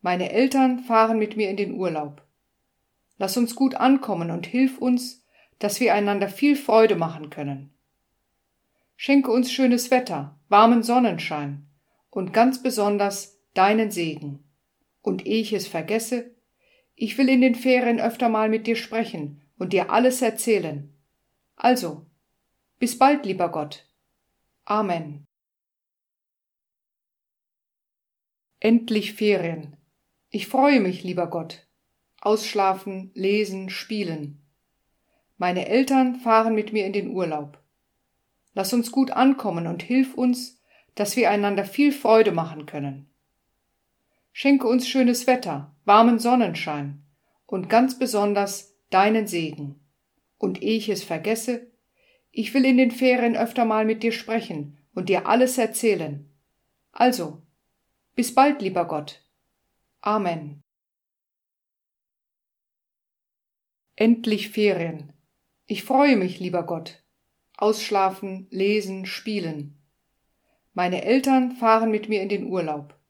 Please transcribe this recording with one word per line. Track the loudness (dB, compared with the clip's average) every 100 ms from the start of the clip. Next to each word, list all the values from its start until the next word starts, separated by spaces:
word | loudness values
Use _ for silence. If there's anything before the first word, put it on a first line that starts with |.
Meine | -2 -2 0
Eltern | 2 2 4 2 0
fahren | 0 2 4 2
mit | -2
mir | -2 -2
in | -2
den | -4
Urlaub. | -2 -4 -4 -8 -14 _ _ _ _ _ _ _ _ _ _
Lass | -4 -2
uns | -2 0
gut | -2 2
ankommen | 2 2 0 -6 -4
und | -6 -4
hilf | 0 0 0
uns, | -2 -2 -4 -16 _ _ _ _
dass | -6 0
wir | 2
einander | 2 0 -2 -4
viel | 0 2
Freude | 2 4 6 6 4
machen | -2 -6 -14
können. | -10 -10 -10 -14 _ _ _ _ _ _ _ _ _ _ _ _
Schenke | _ 2 4 4
uns | 2 0
schönes | 2 2 2 2
Wetter, | 0 0 -8 -8 _ _
warmen | 6 8 6
Sonnenschein | 4 2 2 -2 -6 -6 -6 -10 -16 _ _ _ _
und | -8 -2
ganz | 4 4 2
besonders | -4 0 0 0 -2 -4 -14 _ _
deinen | 2 4 4 0
Segen. | -2 -6 -6 -12 -14 _ _ _ _ _ _
Und | -6 -6 -2
ehe | -2
ich | -2
es | -6 -6
vergesse, | -8 -4 -4 -2 -6 -8 _ _ _ _ _ _
ich | _ -6 0
will | 4
in | 6
den | 4
Ferien | 2 2 2 2 0
öfter | -2 0 0
mal | 0 0
mit | 0 -2
dir | -4
sprechen | -4 -6 -6 -8 -10 -12 _ _
und | -2
dir | -2 2
alles | 2 2 2
erzählen. | -4 -2 0 0 0 -8 -12 _ _ _ _ _ _ _
Also, | 0 2 -2 -10 _ _ _ _ _ _ _ _
bis | -4 4
bald, | 4 4
lieber | -2 -4 -4
Gott. | -4 -8 -12 _ _ _ _ _ _ _ _
Amen. | -4 -2 -2 -4 -6 -16 _ _ _ _ _ _ _ _ _ _ _ _ _ _ _ _ _ _ _ _ _ _ _ _ _ _ _ _ _ _ _ _ _ _
Endlich | 2 2 2 -2 -4
Ferien. | -2 0 0 -2 -8 -12 -20 _ _ _ _ _
Ich | -10 -4
freue | 2 4 4
mich, | 2 -4
lieber | -6 -6 -4
Gott. | -6 -10 -16 _ _ _ _ _ _
Ausschlafen, | 0 0 0 0 0 0 -6 -12 -14
lesen, | -4 0 0 0 -6 -10
spielen. | -12 -8 -6 -4 -6 -10 -14 _ _ _ _ _ _ _ _ _ _
Meine | -4 -2 0
Eltern | 0 2 2 2 -2
fahren | 2 4 4
mit | -2 -2
mir | -4 -2
in |
den | -4 -4
Urlaub. | -4 -4 -6 -10 -18 _ _ _ _ _ _ _ _ _
Lass | -6 -2
uns | 0 0
gut | 0 0
ankommen | 4 4 4 -2 -4 -6
und | -8
hilf | 0 0 0
uns, | 0 0 0 -6 _ _ _ _
dass | -6 -4 2
wir | 2
einander | 2 0 -2
viel | -4 2 2
Freude | 2 4 6 6
machen | 2 -6 -10 -12
können. | -8 -8 -10 -18 _ _ _ _ _ _ _ _ _ _ _ _
Schenke | -4 2 4 4
uns | 0 0
schönes | 2 2 2 0
Wetter, | 0 -2 -8 -10 _
warmen | 4 6 6 4
Sonnenschein | 2 2 0 -2 -6 -6 -8 -12 _ _ _ _ _
und | -8 2
ganz | 2 2 0
besonders | -2 0 0 0 -2 -6 -16 _ _
deinen | 2 4 2 -2
Segen. | -4 -6 -8 -14 -14 _ _ _ _ _ _
Und | -6 -4
ehe | -2 -2
ich | -2
es | -6
vergesse, | -6 -6 -4 -4 -4 -8 -10 _ _ _ _ _ _ -8
ich | -2
will | 2
in | 4 4
den | 4
Ferien | 2 2 2 0 0
öfter | -2 0
mal | 0 2
mit | 0 0
dir | -2
sprechen | -4 -4 -6 -6 -10 -12 -16 _
und | -8 -2
dir | -2 2
alles | 2 2 2
erzählen. | -2 0 0 0 -4 -10 -14 _ _ _ _ _ _
Also, | 0 2 2 -6 -12 _ _ _ _ _ _ _ -6
bis | 0
bald, | 4 4 2
lieber | -4 -2 -4
Gott. | -6 -8 -20 _ _ _ _ _ _ _ _
Amen. | -4 -2 -2 -6 -10 -16 _ _ _ _ _ _ _ _ _ _ _ _ _ _ _ _ _ _ _ _ _ _ _ _ _ _ _ _ _ _ _ _ _
Endlich | 0 2 4 2 -2 -2
Ferien. | 0 2 2 -4 -8 -16 _ _ _ _ _ _
Ich | -10
freue | 0 4 4 4
mich, | 2 -6
lieber | -6 -6
Gott. | -4 -8 -10 -20 _ _ _ _ _ -2
Ausschlafen, | 0 0 -2 0 0 -2 -12 -12 -10
lesen, | -2 0 0 -2 -10 -10
spielen. | -10 -6 -6 -6 -8 -12 -18 _ _ _ _ _ _ _ _ _
Meine | -4 -2 -2
Eltern | 0 2 4 2 0
fahren | 0 2 4 2
mit | -2 -2
mir | -4
in | -2
den | -4 -4
Urlaub. | -4 -4 -6 -10 _ _